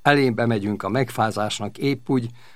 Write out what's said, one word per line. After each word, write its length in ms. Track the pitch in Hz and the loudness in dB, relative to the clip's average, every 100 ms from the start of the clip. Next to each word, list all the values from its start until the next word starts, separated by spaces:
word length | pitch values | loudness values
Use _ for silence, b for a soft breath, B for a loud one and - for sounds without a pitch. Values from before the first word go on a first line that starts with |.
Elébe 440 | 147 143 131 110 117 | 4 4 4 2 0
megyünk 380 | 110 101 101 | 0 -2 -4
a 60 | 98 | -2
megfázásnak 880 | 120 127 - 113 104 104 - 104 - | -2 -2 0 -2 0 -4 -4 -8 -4
épp 320 | 139 135 - | -4 -2 0
úgy, 200 | 131 117 b b | -2 -2 b b